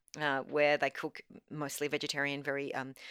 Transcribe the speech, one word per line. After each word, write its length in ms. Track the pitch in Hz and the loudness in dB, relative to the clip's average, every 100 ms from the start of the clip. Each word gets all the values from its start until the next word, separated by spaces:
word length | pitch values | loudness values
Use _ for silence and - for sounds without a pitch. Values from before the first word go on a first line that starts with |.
| _ 151 | _ -2
uh, 180 | 151 135 - | 0 0 2
where 280 | 147 147 147 | 4 6 6
they 120 | 139 | 2
cook 320 | - 156 - - - - | 0 -6 -6 -18 -20 -12
mostly 360 | 151 143 - 147 | -6 -6 -2 -2
vegetarian, 540 | 147 147 147 143 143 | 0 -2 -2 -2 -2
very, 320 | 143 139 139 | -2 -4 -2
um, 220 | - 131 131 - | -4 -6 -10 -14